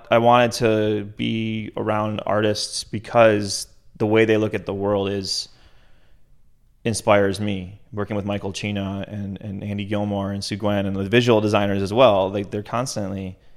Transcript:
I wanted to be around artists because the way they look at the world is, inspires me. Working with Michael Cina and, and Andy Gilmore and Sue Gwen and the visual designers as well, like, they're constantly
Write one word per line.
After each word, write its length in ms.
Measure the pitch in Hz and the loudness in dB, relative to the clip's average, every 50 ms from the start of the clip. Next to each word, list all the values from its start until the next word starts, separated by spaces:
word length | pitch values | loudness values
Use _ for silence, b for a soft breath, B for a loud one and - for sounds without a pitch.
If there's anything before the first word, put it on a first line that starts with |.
| - - | -2 2
I 100 | 120 117 | 2 4
wanted 340 | 117 117 120 123 123 117 110 | 6 6 6 6 6 4 2
to 500 | - 123 110 110 107 107 107 107 104 101 | 0 2 2 2 2 2 0 0 -2 -4
be 680 | 104 107 - 120 117 113 110 110 110 110 110 107 - - | -6 -8 -6 -4 -4 -2 -4 -4 -4 -6 -6 -8 -8 -8
around 460 | - 107 107 107 107 107 107 107 - - | -6 -4 -2 -2 0 -2 -2 -4 -4 -4
artists 600 | - 101 107 110 107 107 - - - - - - | -2 0 2 2 2 0 -2 -4 -8 -8 -10 -10
because 800 | - - 107 - - - 120 117 110 107 104 104 98 98 - - - - - _ - - - | -8 -10 -10 -8 0 4 6 6 8 6 4 0 -2 -6 -8 -8 -12 -16 -20 _ -20 -6 -4
the 100 | 113 107 | 0 2
way 160 | 107 110 113 | 4 4 6
they 140 | 110 110 107 | 4 4 2
look 160 | 110 107 101 | 2 0 -2
at 120 | 101 92 | -6 -6
the 80 | - 98 | -8 -6
world 360 | 98 98 101 104 98 98 98 | -4 -2 -2 0 0 -2 -2
is, 400 | 101 101 95 90 - - - b b b b b b b b b b b b b b b b _ - _ _ _ _ _ _ _ _ _ - | -4 -6 -6 -6 -6 -8 -8 b b b b b b b b b b b b b b b b _ -20 _ _ _ _ _ _ _ _ _ -4
inspires 560 | 117 110 - - 113 104 101 101 98 98 92 | -4 -4 -2 2 4 4 4 4 2 0 -2
me. 400 | 107 104 101 95 90 87 101 - - - | -4 -4 -4 -6 -8 -12 -16 -20 -20 -12
Working 240 | - 104 104 - 110 | -8 -8 -6 -4 -4
with 80 | 104 95 | -6 -4
Michael 300 | 104 101 101 - 98 95 | -4 -6 -6 -6 -8 -8
Cina 500 | - - 104 101 101 98 95 98 98 98 - | -6 -6 -6 -4 -4 -4 -4 -6 -6 -8 -8
and, 320 | 104 101 101 98 98 - | -8 -10 -8 -8 -10 -10
and 200 | - 107 101 101 | -10 -10 -10 -10
Andy 220 | 104 104 104 101 101 | -8 -6 -6 -6 -4
Gilmore 480 | 98 107 101 104 104 101 98 98 98 | -4 -4 -2 -2 -2 -2 -4 -4 -4
and 100 | 98 98 | -4 -6
Sue 140 | 95 - 107 | -6 -6 -6
Gwen 300 | 98 107 104 104 101 98 | -4 -2 -2 0 0 -2
and 100 | 98 98 | -2 -2
the 80 | 95 98 | -4 -2
visual 380 | 98 110 123 120 123 117 107 | 2 2 4 4 6 4 4
designers 400 | 107 104 107 104 101 101 98 101 | 4 2 2 2 2 0 0 -2
as 100 | 98 95 | -2 -2
well, 380 | 104 120 135 120 101 95 95 95 | 4 6 6 6 6 4 2 0
like, 200 | 98 104 101 92 | -2 -4 -6 -6
they're 140 | 101 107 104 | -8 -8 -8
constantly 720 | - - 117 127 135 - 110 101 95 98 98 98 92 92 - _ - - | -6 -6 -6 -6 -6 -6 -8 -8 -8 -8 -8 -10 -10 -12 -16 _ -20 -20